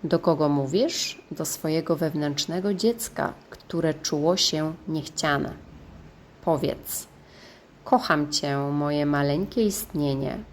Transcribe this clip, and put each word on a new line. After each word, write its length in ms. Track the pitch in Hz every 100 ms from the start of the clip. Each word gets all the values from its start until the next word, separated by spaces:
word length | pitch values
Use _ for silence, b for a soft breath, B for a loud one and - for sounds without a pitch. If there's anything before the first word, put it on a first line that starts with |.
Do 140 | 160 170
kogo 300 | 175 156 151
mówisz? 720 | 143 135 175 294 - - - -
Do 140 | 156
swojego 520 | 160 - 160 156 170 165
wewnętrznego 760 | 160 151 147 143 - 170 196
dziecka, 580 | 185 220 233 - - 139 - -
które 440 | - - 170 160
czuło 420 | 147 - 151 156 185
się 360 | - 156 156 165 -
niechciane. 640 | 156 147 - 156 143 - - - - - - - - - -
Powiedz: 640 | - 156 - - - - - - B B B B B -
"Kocham 480 | - 151 - 151 147
cię, 260 | 147 143 139
moje 480 | 143 147 147 147 147
maleńkie 560 | 147 143 147 196 -
istnienie. 760 | 214 196 - 156 143 135 135 - 214